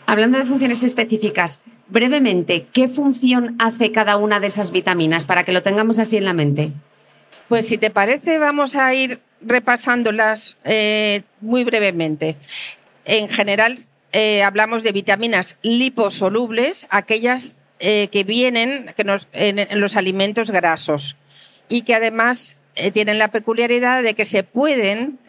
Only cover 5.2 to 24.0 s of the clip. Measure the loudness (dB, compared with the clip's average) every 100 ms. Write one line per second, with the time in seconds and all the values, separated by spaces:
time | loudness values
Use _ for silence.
5.2 | 2 0 2 0 2 2 2 2 2 0
6.2 | 0 0 0 0 -4 -8 -18 _ _ _
7.2 | _ -18 -2 -2 0 0 0 2 2 0
8.2 | 0 0 2 0 0 0 0 2 -2 -4
9.2 | _ _ -2 0 0 0 0 0 0 2
10.2 | 0 0 -8 -8 -2 0 2 2 0 -2
11.2 | -6 _ -2 0 2 2 2 0 -2 -2
12.2 | -4 -6 -12 -12 -12 -16 -20 _ -2 0
13.2 | 0 -2 0 2 0 -2 -14 _ _ 0
14.2 | 2 2 2 2 0 0 -2 -2 0 0
15.2 | 0 -2 -2 -6 -2 0 0 0 -2 0
16.2 | -2 0 -2 -2 -2 -4 -4 -4 0 -2
17.2 | 0 -2 -6 -14 _ -4 0 0 0 -2
18.2 | 0 0 0 0 -2 -4 -6 -4 -2 -4
19.2 | -6 -2 -2 0 -2 -2 0 0 -2 -2
20.2 | -2 -2 -2 0 0 0 -2 -4 -6 -12
21.2 | _ -20 -20 _ -6 -2 0 0 0 0
22.2 | 0 0 -6 -10 _ -6 -2 0 0 0
23.2 | 0 -2 -2 -2 0 0 0 0